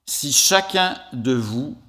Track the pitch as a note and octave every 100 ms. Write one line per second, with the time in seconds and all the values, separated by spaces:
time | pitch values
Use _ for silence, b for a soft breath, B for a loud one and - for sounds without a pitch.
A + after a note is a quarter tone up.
0 | - - C#3+ - - F#3+ F#3+ F#3+ F#3 -
1 | - B2 A#2+ B2+ A2 A#2 D3 -